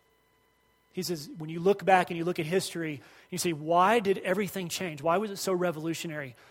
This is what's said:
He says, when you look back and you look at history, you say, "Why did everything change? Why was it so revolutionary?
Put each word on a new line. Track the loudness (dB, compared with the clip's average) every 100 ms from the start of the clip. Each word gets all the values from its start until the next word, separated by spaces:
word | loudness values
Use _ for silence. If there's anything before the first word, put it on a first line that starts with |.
| _ _ _ _ _ _ _ _ _
He | -8
says, | -6 -6 -8 -10
when | -8
you | 0
look | 2 4
back | 6 4 4
and | -2
you |
look | -2 -2
at | 0
history, | -2 -2 -6 -6 -8 -14 -20 -10
you | -4
say, | -2
"Why | -2 2 6 6 6
did | 4 0
everything | 0 0 0 -4 -6
change? | -4 -6 -2
Why | 2 2
was | 0
it | -4
so | -2
revolutionary? | 0 0 -2 -6 -6 -6 -8 -10 -14 -20